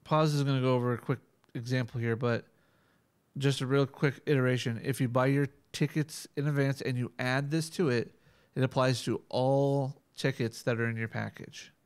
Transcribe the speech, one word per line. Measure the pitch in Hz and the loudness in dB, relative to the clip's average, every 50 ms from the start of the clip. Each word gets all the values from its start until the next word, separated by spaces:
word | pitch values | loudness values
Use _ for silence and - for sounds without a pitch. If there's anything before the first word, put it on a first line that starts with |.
| _ | _
Pause | - 156 156 156 156 147 | 0 2 2 2 2 2
is | 143 | 0
gonna | 143 139 139 135 | 0 2 2 2
go | 127 131 127 | 2 2 2
over | 123 120 123 | 2 2 0
a | 123 113 | -2 -2
quick | - - 139 113 _ _ _ _ _ _ _ | -2 -4 -4 -4 _ _ _ _ _ _ _
example | 127 117 120 127 127 127 117 - 127 | -10 -6 -2 -2 -2 -2 -2 -4 -4
here, | 117 117 117 | -2 0 0
but | 110 120 120 117 110 - _ _ _ _ _ _ _ _ _ _ _ _ _ _ _ _ _ _ - | 0 0 0 0 0 -4 _ _ _ _ _ _ _ _ _ _ _ _ _ _ _ _ _ _ -2
just | 135 139 135 135 | 0 0 0 0
a | 135 | -2
real | 127 131 139 139 | 0 2 2 2
quick | 131 - - - 143 127 - _ | 0 0 0 0 0 0 -2 _
iteration. | - 151 135 127 127 127 123 - 127 117 113 - | 0 2 2 4 2 2 0 0 -2 -4 -4 -4
If | - 135 - | -4 -2 0
you | 135 123 | 0 0
buy | 117 131 127 | 2 2 2
your | 135 139 139 143 135 - _ _ _ | 4 2 2 0 -2 -4 _ _ _
tickets | _ - 156 143 - 156 151 - - - - - _ | _ -2 -2 -2 0 -2 -4 -4 -6 -16 -16 -12 _
in | - 139 | -4 -2
advance | 151 147 143 139 135 139 135 | 0 2 2 2 0 0 -2
and | - - 127 123 | -4 -4 -2 -2
you | 123 117 - _ | -2 -4 -4 _
add | 127 127 127 135 143 143 | -2 -2 0 0 -2 0
this | 151 160 156 160 | -2 -2 -2 -2
to | - - 190 147 | -2 0 0 2
it, | 123 120 107 - - _ _ _ _ _ _ _ _ | 2 2 0 -2 -8 _ _ _ _ _ _ _ _
it | - | -2
applies | 127 127 - 139 131 131 131 113 - | -2 0 2 4 4 4 2 0 0
to | - 117 - - _ | -2 -2 -2 -4 _
all | - 123 127 131 139 139 139 139 139 139 139 131 139 - _ _ _ | -2 0 2 4 4 4 4 4 2 2 0 -2 -4 -10 _ _ _
tickets | - - 139 131 - 123 113 107 - | -4 -2 -2 -2 0 -2 -4 -4 -4
that | - - 123 113 | -4 -2 0 0
are | 117 117 | 0 -2
in | 117 | -2
your | 113 113 110 | -2 -6 -6
package. | - 117 107 107 - - - - - - - - _ _ _ | -6 -6 -8 -8 -8 -12 -18 -16 -16 -18 -18 -20 _ _ _